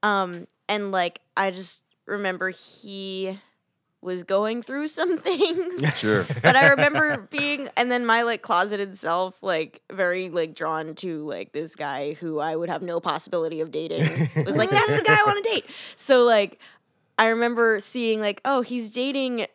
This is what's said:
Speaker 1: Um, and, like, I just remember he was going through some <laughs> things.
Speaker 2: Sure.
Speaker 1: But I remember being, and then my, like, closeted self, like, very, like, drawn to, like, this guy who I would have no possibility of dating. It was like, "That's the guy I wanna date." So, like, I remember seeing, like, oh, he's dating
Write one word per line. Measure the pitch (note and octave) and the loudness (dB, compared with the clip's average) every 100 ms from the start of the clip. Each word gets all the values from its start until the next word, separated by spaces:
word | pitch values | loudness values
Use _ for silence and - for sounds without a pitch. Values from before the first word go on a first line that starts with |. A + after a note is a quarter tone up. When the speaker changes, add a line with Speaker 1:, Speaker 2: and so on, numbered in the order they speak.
Speaker 1:
Um, | G#3 G3+ F#3 F3 - _ - | 2 0 -2 -6 -16 _ -4
and, | G#3 G3+ | -4 0
like, | F#3+ F3 - _ - | 0 0 -4 _ -2
I | G3 | -2
just | F#3 F#3 - _ _ - | -2 -6 -8 _ _ -10
remember | G3+ G3 F#3 F#3 | -4 -4 -2 -4
he | F#3 - - G#3+ G3 F#3+ F#3+ F#3 F#3+ _ _ _ _ _ _ | -6 -16 -18 -14 -10 -8 -6 -6 -8 _ _ _ _ _ _
was | F3+ F3+ | -8 -8
going | F3 F#3+ G#3+ A#3 | 0 0 0 -4
through | A3+ C4+ D4+ | -6 -6 -4
some | C#4+ F4 E4 | -2 0 0
<laughs> | |
things. | - F4 F#4 E4+ F4+ F4+ D3 - | 0 2 2 0 -4 0 0 0
Speaker 2:
Sure. | G#2+ G#2 - C3 | 2 2 2 2
Speaker 1:
But | D3+ B3+ | 4 8
I | C#4 | 8
remember | C#4 D4 D#4 D4+ C#4 G3+ | 6 4 4 2 0 -4
being, | C#4+ C#4+ C#4+ C4+ - | -4 -2 -2 -4 -2
and | B3 | 0
then | B3 | 0
my, | A#3+ A3+ | 2 2
like, | A#3 A3+ | 2 -2
closeted | - F3 G3+ G#3 G3 F#3+ | 0 0 0 -2 -6 -4
self, | D#3+ E3+ F#3 - | -2 -2 -2 -6
like, | G3 E3 D#3+ - _ | -2 -2 -2 -10 _
very, | F#3+ F3+ F3+ F#3 | -2 0 0 -2
like, | E3+ E3 | -4 -4
drawn | D#3 D#3+ D#3+ D#3+ D#3 | -4 -4 -4 -6 -8
to, | F#3+ D#3+ D3+ | -8 -8 -8
like, | F#2 G2 | -8 -8
this | D3 D#3+ | -8 -8
guy | - D3 C3+ C#3+ | -8 -6 -6 -6
who | D3+ E3+ D#3 | -6 -6 -4
I | D3+ D#3+ | -4 -4
would | E3+ | -4
have | E3 | -6
no | F3 E3+ | -4 -6
possibility | F3 C#3 - F3+ D#3+ D#3+ | -4 -4 -4 -4 -4 -4
of | D#3+ | -6
dating. | D#3 E3 D#3+ | -6 -6 0
It | D#3 C3+ D3+ D#3 | 0 0 0 0
was | D#3 G3+ | 0 2
like, | A3 | 4
"That's | G4 G#4+ A4 | 4 4 2
the | |
guy | G#4+ G#4+ | 4 4
I | |
wanna | G#4 G4+ | 4 2
date." | G#4+ G4+ - - - - | 0 -2 -4 -16 -16 -6
So, | - B3+ | 4 6
like, | A#3+ A3 G3+ - - _ _ _ _ - | 8 6 2 -4 -20 _ _ _ _ 2
I | A3+ | 2
remember | A3+ A#3 A#3 A3+ G#3+ | 4 0 2 2 4
seeing, | - B3+ A#3 G#3+ | 0 0 0 0
like, | G#3 G#3 | 0 -2
oh, | - C#4 | 0 0
he's | B3 B3 A3 | 0 -4 -4
dating | A#3 C4 C#4 C4 A#3+ G#3 | -4 -2 -2 -2 -2 -6